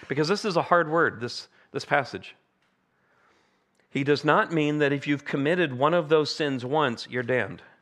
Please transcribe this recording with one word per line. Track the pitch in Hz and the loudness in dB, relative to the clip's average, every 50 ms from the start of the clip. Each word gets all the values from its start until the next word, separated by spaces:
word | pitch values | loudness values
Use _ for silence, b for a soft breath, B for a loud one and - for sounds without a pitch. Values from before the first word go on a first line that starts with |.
| B B | B B
because | 135 143 156 | -2 -2 0
this | 156 202 202 - | 0 -2 -2 -2
is | 214 165 | -2 -2
a | 165 139 | -2 2
hard | - 175 175 165 151 | 4 2 2 2 2
word, | 156 170 151 120 - 104 | 2 2 2 2 0 -4
this, | 120 120 - - - b b b b b | -8 -8 -8 -12 -14 b b b b b
this | - 131 - | -10 -10 -2
passage. | - 143 147 123 - - 92 - - - _ _ _ _ _ _ _ _ _ _ _ _ _ _ _ _ _ _ _ _ _ _ _ _ _ _ _ _ _ _ _ | 0 0 0 0 -2 -8 -12 -12 -14 -20 _ _ _ _ _ _ _ _ _ _ _ _ _ _ _ _ _ _ _ _ _ _ _ _ _ _ _ _ _ _ _
He | - 139 139 | -4 -2 2
does | 143 147 - - | 2 2 2 4
not | 151 156 202 214 - | 4 4 4 4 2
mean | 170 156 151 147 151 151 | 0 0 0 0 2 2
that | 147 139 | 2 2
if | 143 139 - | 0 -2 -2
you've | 147 143 139 - | -2 -2 -2 -2
committed | - - 143 135 147 180 180 170 147 | -4 -4 0 0 0 2 0 0 -2
one | 127 123 139 151 170 | 0 0 0 2 2
of | 175 156 147 | 0 2 4
those | 160 156 147 139 - | 2 2 2 0 -2
sins | - 156 143 135 123 120 | -2 -2 -2 -2 -4 -4
once, | 127 143 156 147 123 113 - - - | -2 0 0 0 0 -2 -4 -10 -8
you're | 117 127 120 | -6 -6 -2
damned. | 117 127 123 101 - - - - - _ _ | 0 0 0 -2 -4 -8 -14 -18 -20 _ _